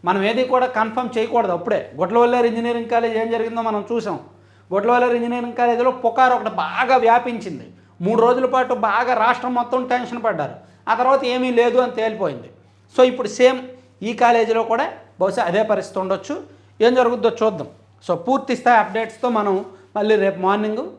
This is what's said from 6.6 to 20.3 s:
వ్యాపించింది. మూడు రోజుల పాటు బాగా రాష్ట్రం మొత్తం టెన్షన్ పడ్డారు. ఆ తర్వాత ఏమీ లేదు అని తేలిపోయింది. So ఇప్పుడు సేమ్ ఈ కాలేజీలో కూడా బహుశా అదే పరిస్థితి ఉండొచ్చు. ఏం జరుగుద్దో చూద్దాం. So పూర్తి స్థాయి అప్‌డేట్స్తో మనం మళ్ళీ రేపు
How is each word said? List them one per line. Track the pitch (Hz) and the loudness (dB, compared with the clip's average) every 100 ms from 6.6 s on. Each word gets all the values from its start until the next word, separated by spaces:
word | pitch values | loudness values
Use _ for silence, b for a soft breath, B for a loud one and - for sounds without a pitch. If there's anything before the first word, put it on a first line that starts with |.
| 160 185 247 262 | -4 -2 2 4
వ్యాపించింది. | 226 233 247 226 190 135 - b b b | 6 4 2 -8 -10 -12 -16 b b b
మూడు | 175 226 | 0 2
రోజుల | 233 247 | 4 4
పాటు | 254 262 254 | 2 0 0
బాగా | 233 214 208 247 233 | -2 0 0 0 2
రాష్ట్రం | 226 - 254 247 | 2 0 -2 -4
మొత్తం | 240 254 247 | -2 -4 -2
టెన్షన్ | 247 240 240 220 | -4 -4 -4 -4
పడ్డారు. | 170 135 - b b - | -4 -6 -8 b b -4
ఆ | |
తర్వాత | 233 254 269 | 0 2 2
ఏమీ | 247 254 254 | 0 -2 0
లేదు | 233 240 240 | 2 4 2
అని | 247 | 0
తేలిపోయింది. | 233 220 190 170 123 - - b b _ | -2 -4 -2 -6 -6 -16 -20 b b _
So | - 254 | 4 4
ఇప్పుడు | 254 220 | 4 -6
సేమ్ | - 247 254 - - B _ | 4 4 4 -10 -20 B _
ఈ | 208 | -8
కాలేజీలో | 214 240 233 220 226 | 2 4 4 2 0
కూడా | 220 233 330 - - - | 0 -2 -2 -8 -20 -4
బహుశా | 185 185 | -2 0
అదే | 180 190 | 0 0
పరిస్థితి | 214 196 - 196 | 0 -2 -2 -8
ఉండొచ్చు. | 190 190 - 311 - b b _ | -4 -4 -4 -10 -10 b b _
ఏం | 220 | 2
జరుగుద్దో | 254 240 240 226 - | 4 2 2 -2 0
చూద్దాం. | 220 175 127 - _ _ | -2 -2 -12 -14 _ _
So | - | -6
పూర్తి | 170 240 269 269 | -4 0 -2 -2
స్థాయి | 247 247 233 | 0 4 4
అప్‌డేట్స్తో | 196 214 220 - 247 | 2 -4 -6 -4 -2
మనం | 220 208 190 - B B | 0 0 -2 -4 B B
మళ్ళీ | 214 214 | -4 2
రేపు | 214 196 | 2 2